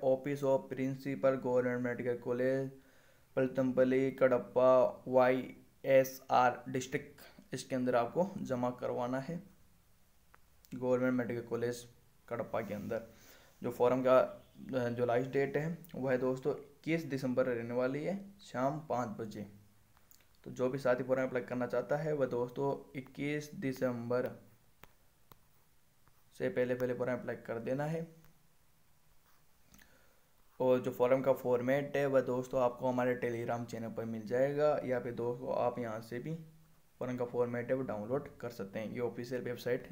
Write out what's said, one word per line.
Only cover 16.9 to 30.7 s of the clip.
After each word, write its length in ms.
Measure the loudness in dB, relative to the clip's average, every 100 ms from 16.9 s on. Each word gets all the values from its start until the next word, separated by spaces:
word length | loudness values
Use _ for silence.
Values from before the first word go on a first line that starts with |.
| -2 -2
दिसंबर 400 | -2 0 2 2
रहने 280 | 0 -2
वाली 300 | 0 0 0
है 100 | -4 -6 -8 -18
शाम 360 | -10 -2 -2 -2 -2
पाँच 280 | -2 -2 -6
बजे। 280 | -8 -8 -12 -14 -20 -20 -20 _ -20 -20 _ _ -12
तो 40 |
जो 180 | -2 -2
भी 100 | 0
साथी 240 | 2 0
program 180 | 2 0
apply 200 | 0 -2
करना 240 | -4 -4 -2
चाहता 300 | -2 0 0
है 160 | 0
वह 120 | 0 0
दोस्तों 400 | 0 -2 -2 -2 -2 -6 -14
इक्कीस 520 | -12 -6 -4 -4 -6 -6
दिसंबर 760 | -4 0 -2 -2 0 0 0 -6 -18 -20 _ _ -20 -20 -20 _ -20 -20 -20 -20 _ _ _ _ -20 -20 _ -6
से 80 | -2
पहले 240 | 0 0
पहले 200 | 0 -2
program 180 | -2 -2
apply 240 | -2 -4 -8
कर 200 | -6 -6
देना 240 | -4 -2 -2
है। 200 | -4 -6 -12 -20 -20 _ _ _ _ _ _ _ -20 _ _ _ _ _ -20 -20 -20 -20 _ _ _ -14 0
और 200 | 4